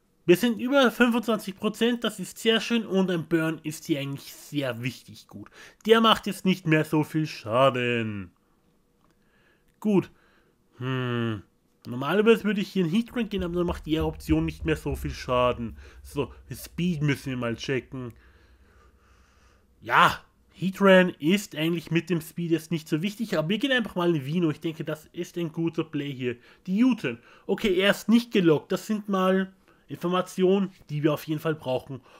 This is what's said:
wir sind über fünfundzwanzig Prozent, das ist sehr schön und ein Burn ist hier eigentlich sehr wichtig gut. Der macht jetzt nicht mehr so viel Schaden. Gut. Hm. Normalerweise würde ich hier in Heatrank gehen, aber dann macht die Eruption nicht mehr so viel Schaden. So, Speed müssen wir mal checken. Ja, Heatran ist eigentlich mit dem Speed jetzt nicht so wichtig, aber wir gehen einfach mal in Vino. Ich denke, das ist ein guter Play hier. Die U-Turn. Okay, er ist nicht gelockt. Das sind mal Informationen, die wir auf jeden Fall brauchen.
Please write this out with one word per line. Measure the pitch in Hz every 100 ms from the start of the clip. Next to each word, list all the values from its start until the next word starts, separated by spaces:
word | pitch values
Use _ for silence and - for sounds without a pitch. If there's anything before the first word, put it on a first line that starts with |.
| _ _ -
wir | 175
sind | 240 208
über | 247 277 247
fünfundzwanzig | 220 240 233 233 214 - -
Prozent, | 208 208 226 240
das | 226 -
ist | 180 -
sehr | 226 226
schön | - 233
und | 214 190 185
ein | 175 -
Burn | 165 160 160
ist | 156 151 -
hier | 143
eigentlich | 139 139 -
sehr | - - 147 131 113
wichtig | 123 - - 104 -
gut. | 101 104 - - _ 214
Der | 226
macht | 226 202 -
jetzt | -
nicht | 185 180 160
mehr | 156
so | 151 156
viel | 147 156 156
Schaden. | - 110 117 135 123 120 120 110 104 87 _ _ _ _ _ _ _ _ _ _ _ _ _ _ _
Gut. | 214 196 - _ _ _ _ _ _ -
Hm. | 127 131 127 120 117 107 - _ _ _ -
Normalerweise | 120 139 190 214 226
würde | 208 208
ich | 196
hier | 190
in | 170
Heatrank | 202 233 247 220
gehen, | 196
aber | 175 175
dann | 175
macht | - 156
die | 156
Eruption | 160 156 - 160
nicht | 160 156
mehr | 160 151
so | 147
viel | 131 147
Schaden. | - - 123 123 120 113 - - -
So, | - 143 127 - -
Speed | 117 - - 175 156
müssen | 147 131 139
wir | 127
mal | 120 113
checken. | - 131 - 135 123 - _ _ _ _ _ _ _ _ _ _ _ _ _ _ _ _
Ja, | 107 131 165 - - _ _
Heatran | - 185 - 196 185 180 -
ist | 147 202 - 147
eigentlich | 160 170 -
mit | 165 165
dem | 170
Speed | - - 170
jetzt | 160 -
nicht | 165 -
so | 156
wichtig, | 196 - 214 165
aber | 156
wir | 214
gehen | 277
einfach | 254 202
mal | 185 175
in | 160
Vino. | 131 175 160
Ich | 147
denke, | 165 156
das | 151 151 -
ist | 170 175 175
ein | 165
guter | 160 165 160
Play | 156 143 143
hier. | 127 123 117 - _ -
Die | 196
U-Turn. | 254 226 135 117 _ - -
Okay, | 196 214 180
er | 196
ist | 180 -
nicht | 233 240
gelockt. | 214 170 143 -
Das | 180 -
sind | 214 208
mal | 196 185 190 190 _ _ _ -
Informationen, | - 175 180 180 - 180 196 185 - -
die | 147
wir | 151
auf | 147
jeden | - 151
Fall | 165
brauchen. | 156 127 127 - 131 _